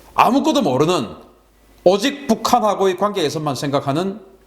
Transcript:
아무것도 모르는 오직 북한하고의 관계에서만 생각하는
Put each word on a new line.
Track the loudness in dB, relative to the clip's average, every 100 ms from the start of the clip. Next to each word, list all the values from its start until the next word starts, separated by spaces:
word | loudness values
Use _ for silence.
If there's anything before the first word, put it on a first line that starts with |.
| -4
아무것도 | 2 4 4 2 0
모르는 | 0 0 0 0 -4 -10 -20 _ _ _ _ _
오직 | 2 2 0 -4 -4
북한하고의 | -2 2 2 2 0 0 0
관계에서만 | -2 -2 -4 -4 -6
생각하는 | -4 -4 -4 -2 -4 -4 -8 -16 -20